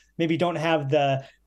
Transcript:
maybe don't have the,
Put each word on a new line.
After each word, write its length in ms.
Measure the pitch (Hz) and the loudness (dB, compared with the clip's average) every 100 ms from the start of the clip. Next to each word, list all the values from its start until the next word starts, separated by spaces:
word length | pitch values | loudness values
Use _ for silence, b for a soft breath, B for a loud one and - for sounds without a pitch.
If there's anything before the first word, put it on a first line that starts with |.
| B - | B -4
maybe 200 | 165 165 | -2 0
don't 180 | 175 160 | -2 -2
have 340 | 165 160 139 | 0 0 2
the, 360 | 147 139 135 B B | 0 2 -2 B B